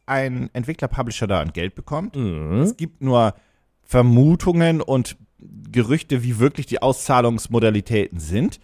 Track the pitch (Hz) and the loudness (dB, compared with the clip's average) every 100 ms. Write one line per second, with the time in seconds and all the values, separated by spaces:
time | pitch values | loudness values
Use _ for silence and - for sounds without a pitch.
0 | - 135 135 123 127 120 120 160 135 - | -6 -4 -2 -6 -8 -8 -8 -6 -6 -4
1 | 120 - 104 92 78 85 90 - - 151 | -6 -4 -2 -2 -2 -6 -8 -8 -10 -8
2 | 190 139 110 78 78 98 180 247 160 - | -8 -6 -6 -6 -4 0 0 -2 -10 -6
3 | 131 123 110 - _ _ _ _ - 127 | 0 2 2 0 _ _ _ _ -2 2
4 | 123 117 143 170 185 170 165 160 - 135 | 6 6 6 4 2 2 2 2 0 -2
5 | 117 - _ _ - 104 - 123 110 156 | -2 -8 _ _ -20 -20 -6 -2 0 0
6 | - 131 120 110 135 139 139 - 131 131 | -2 -4 -2 2 2 0 -6 -2 0 0
7 | - 127 120 117 - 117 113 104 - 110 | 2 2 2 0 -2 0 2 0 0 -2
8 | - 87 76 98 180 - | -2 -6 -4 -2 -2 -4